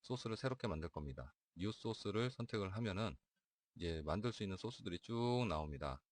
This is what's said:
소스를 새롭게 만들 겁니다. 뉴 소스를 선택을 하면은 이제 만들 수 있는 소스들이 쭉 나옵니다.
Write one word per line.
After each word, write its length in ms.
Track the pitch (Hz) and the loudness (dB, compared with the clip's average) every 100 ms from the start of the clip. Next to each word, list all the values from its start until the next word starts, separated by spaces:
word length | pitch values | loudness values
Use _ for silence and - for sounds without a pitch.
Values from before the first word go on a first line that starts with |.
소스를 340 | - 127 117 110 | -4 -4 -2 0
새롭게 320 | 135 123 113 | 0 0 0
만들 200 | 78 80 | 0 -2
겁니다. 460 | - 73 65 65 _ _ | -4 -6 -6 -10 _ _
뉴 160 | 85 101 | -4 -4
소스를 580 | - 117 110 104 104 123 | -2 -4 -2 0 2 0
선택을 440 | - 120 107 95 104 | -2 -2 0 0 0
하면은 400 | 117 92 107 65 _ _ _ _ _ - | 0 2 0 -2 _ _ _ _ _ -2
이제 260 | 85 80 | 0 2
만들 280 | 76 87 120 | 2 2 2
수 100 | - | 0
있는 140 | 101 95 | -2 -2
소스들이 420 | 113 - - 87 | -4 -4 -4 -4
쭉 460 | - 117 120 123 117 | -2 2 4 6 4
나옵니다. 520 | 78 76 71 71 65 _ | 2 2 -2 -2 -4 _